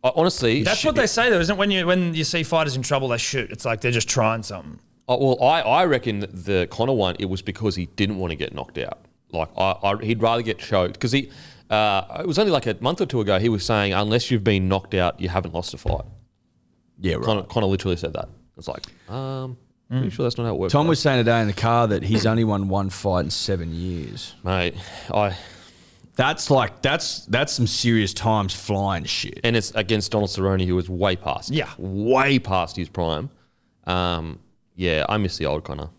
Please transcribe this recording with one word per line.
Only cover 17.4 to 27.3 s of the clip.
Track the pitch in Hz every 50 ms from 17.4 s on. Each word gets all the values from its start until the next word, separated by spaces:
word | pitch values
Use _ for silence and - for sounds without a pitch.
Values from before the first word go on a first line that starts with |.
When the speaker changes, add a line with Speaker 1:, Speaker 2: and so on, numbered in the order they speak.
| 92
Speaker 1:
Conor | - - 120 107 95
literally | 98 92 - 98 87 82
said | - - 78
that. | - - - - - _ _ _
It's | - - -
like, | - - - - - _ _ -
um, | 101 127 135 135 135 131 131 127 123 - _ _ _ _ _ _
pretty | 123 131 127 -
Speaker 2:
Mm. |
Speaker 1:
sure | 95 - -
that's | 120 120 -
not | 120
how | 117 101
it | 69
works, | 92 92 -
Speaker 3:
Tom | 143 151
Speaker 1:
bro. | 165
Speaker 3:
was | 160 -
saying | - 151 135 123
today | 117 113 117 117
in | 110 104
the | 101
car | - - 117 117 117 120 110
that | 104 92 -
he's | 95 110 110 104 113
only | 113 113 113
won | 110 104 98 98 98
one | 95 101 98 98
fight | - - - 101 92 90
in | 78 71
seven | - - - - 98 90 82 82 82
years. | 85 87 92 90 85 71 57 50 - - - - - -
Speaker 1:
Mate, | 90 95 92 87 87 - 95 - - - - - -
I | - 104 104 101 92 90 - - - - - - - - - - _ _ - - _ -
Speaker 3:
That's | 127 139 160 - - -
like, | 143 131 117 98 - -
that's, | - 131 143 165 - - - - -
that's | -